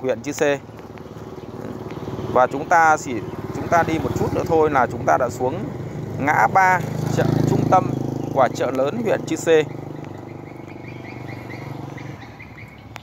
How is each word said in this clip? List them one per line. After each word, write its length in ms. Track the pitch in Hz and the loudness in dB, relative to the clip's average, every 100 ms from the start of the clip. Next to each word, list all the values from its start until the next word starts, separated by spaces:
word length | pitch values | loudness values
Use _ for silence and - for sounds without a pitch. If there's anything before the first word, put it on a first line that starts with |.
huyện 220 | 131 113 | -2 -2
Chư 100 | 131 | -4
Sê. 260 | 139 147 139 - - - - - - - - - - - - - - - - - | 0 0 0 -4 -16 -16 -14 -14 -14 -12 -12 -12 -10 -10 -10 -8 -8 -8 -6 2
Và 140 | 123 127 | 4 4
chúng 220 | 139 160 | 2 4
ta 280 | 170 160 156 | 6 8 6
chỉ, 180 | 147 113 - - - - | 2 -6 -6 -8 -8 -6
chúng 120 | - | 2
ta 140 | 170 | 2
đi 160 | 165 160 | 2 0
một 120 | - - | -2 0
chút 160 | 208 | 0
nữa 100 | 156 135 | 0 2
thôi 220 | 160 156 | 4 4
là 160 | 139 117 | 4 2
chúng 200 | 120 - | 0 2
ta 100 | 147 | 4
đã 100 | 123 | 2
xuống 360 | 123 127 170 233 - - - - - | 0 -2 -2 -6 -8 -8 -8 -8 -2
ngã 280 | 139 156 - | 2 4 4
ba 260 | 190 185 180 156 - - - | 6 6 4 2 -4 -2 2
chợ, 80 | 156 - - | 2 4 2
trung 120 | - - | 2 4
tâm 200 | 185 - - - - - | 4 4 -2 -4 -4 -2
của 140 | 135 117 | 2 2
chợ 160 | - 131 | 2 -2
lớn 300 | 131 139 220 | 2 0 0
huyện 240 | 214 170 127 | 0 0 0
Chư 100 | 156 | -2
Sê. 280 | 165 160 147 - - - - - - - - - - - - - - - - - - - - - - - - - - - - - - - - - | 4 4 4 -4 -12 -12 -12 -12 -14 -14 -14 -14 -14 -14 -14 -12 -12 -12 -12 -12 -12 -12 -10 -10 -10 -12 -12 -14 -14 -16 -16 -16 -18 -18 -16 -16